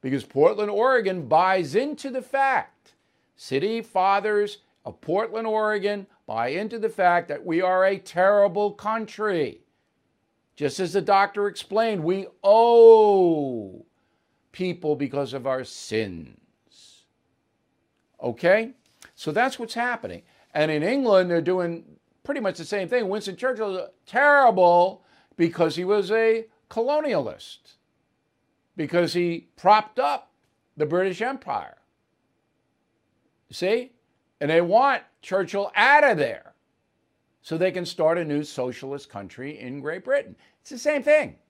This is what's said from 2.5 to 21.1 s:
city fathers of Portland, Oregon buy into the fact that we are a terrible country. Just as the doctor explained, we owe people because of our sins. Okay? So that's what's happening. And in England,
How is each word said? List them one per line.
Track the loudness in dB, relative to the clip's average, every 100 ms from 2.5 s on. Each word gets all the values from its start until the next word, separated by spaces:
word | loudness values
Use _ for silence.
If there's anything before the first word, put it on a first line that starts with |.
| 0 -4 _ _ _ _ _ _ _
city | -6 -4 -2 -4
fathers | -4 -2 0 0 0 -2 -2 -8 _ _
of | -18 -14
Portland, | -4 -4 -2 -6 -4
Oregon | -2 -2 -2 -4 -6 -10 _ -10
buy | -6 -4
into | -4 -8 -6
the | -6
fact | 0 2 2 -2
that | -10
we | -2 0
are | 2 2
a | 2 0
terrible | -6 2 4 6 4 2 -4
country. | -4 -6 -6 -6 -6 -4 -2 -2 -6 _ _ _ _ _ _ _ _ _
Just | _ -6 -4
as | -4
the | -4
doctor | 2 2 2 -2 -6
explained, | -6 -6 -2 -2 -2
we | -2 -4 -6 _
owe | 4 6 6 10 10 10 8 4 2 2 -4 -8 -10 -16 -20 _ _ _ _ _ _
people | -8 -6 -4 -4 -4
because | -4 -4 -6
of | -6 -6
our | -6
sins. | -8 -16 -6 -6 -6 -10 -16 -20 _ _ _ _ _ _ _ _ _ _ _ _ _ _ _ _ _ _
Okay? | -10 -2 2 2 0 -14 _ _ -20
So | _ -6
that's | -2 -2 -4
what's | -12
happening. | -6 -6 -6 -10 -14 _ _ _
And | -4 -2
in | 0
England, | -2 -2 2